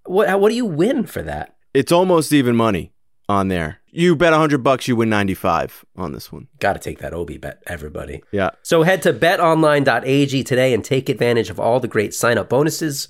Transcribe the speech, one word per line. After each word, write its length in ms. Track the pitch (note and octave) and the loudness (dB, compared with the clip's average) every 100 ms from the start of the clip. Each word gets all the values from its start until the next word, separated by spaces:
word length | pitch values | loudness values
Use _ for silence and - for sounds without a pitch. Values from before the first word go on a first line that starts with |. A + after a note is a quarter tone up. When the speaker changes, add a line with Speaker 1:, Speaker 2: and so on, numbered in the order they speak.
Speaker 1:
What, 360 | - F3+ G3 G3 | -6 -2 0 2
what 100 | G3+ | 2
do 40 | A#3 | 0
you 100 | A#3+ | -4
win 400 | D3 G3 C#4 F#3+ | 0 0 0 -4
for 160 | - | -8
that? 340 | - - D2+ _ _ | -8 -8 -10 _ _
Speaker 2:
It's 180 | C#3 C3 | -2 2
almost 400 | E3+ F#3 E3+ D3 | 2 4 2 4
even 200 | D3 B2 | 2 4
money 380 | A#2 A2+ F#2 - _ _ _ - | 2 2 0 -4 _ _ _ -4
on 200 | G2+ F#2+ | -2 0
there. 320 | F2+ D#2 - _ | -2 -4 -10 _
You 240 | - F3 | 0 2
bet 200 | D#3 E3+ | 4 4
a 20 | D#3 | 4
hundred 260 | D#3 D3 | 2 2
bucks, 240 | B2+ B2+ - | 0 0 0
you 80 | A#2 | 0
win 120 | A2+ | 2
ninety-five 800 | G#2+ G2+ F#2 F#2+ E2 C2 - _ - | 0 0 -2 0 0 -2 -8 _ -12
on 160 | F2+ | -10
this 180 | B1 - | -10 -14
one. 180 | D2 - _ | -18 -20 _
Speaker 1:
Gotta 180 | G2+ F#2+ | -4 -4
take 200 | - D#2+ | -8 -10
that 160 | D2 | -10
Obi 240 | D#2+ E2 D#2+ | -8 -10 -10
bet, 240 | C#2 - - | -14 -14 -12
everybody. 560 | E2+ D2+ D2 D#2 C#2 - | -12 -12 -12 -12 -14 -8
Speaker 2:
Yeah. 200 | G2+ F#2 - | -4 -4 -4
Speaker 1:
So 200 | - E3 | 0 2
head 180 | D#3+ F#3+ | 2 2
to 120 | F#3 | 0
bet 260 | A#2+ E3 F#3 | 2 0 2
online 440 | E3 D#3+ D#3 D3 | 2 4 4 4
dot 180 | C3+ A2+ C3 | 2 0 2
A 200 | C#3 C#3 | 2 2
G 180 | C3 | 0
today 300 | A#2 B2+ C3 | -2 2 2
and 100 | A#2 | 0
take 240 | - C3+ C3 | 0 -2 -2
advantage 400 | A#2+ A#2+ A#2 G#2 | -2 2 2 -2
of 100 | F2 | -2
all 220 | A2+ B2 | 0 0
the 80 | A#2 | 0
great 240 | - G#2 | -2 -2
sign-up 380 | - A#2+ A2+ F#2 | -2 0 0 0
bonuses. 580 | A#2+ D#3 - D#3+ C#3 - | 0 0 -2 -6 -6 -10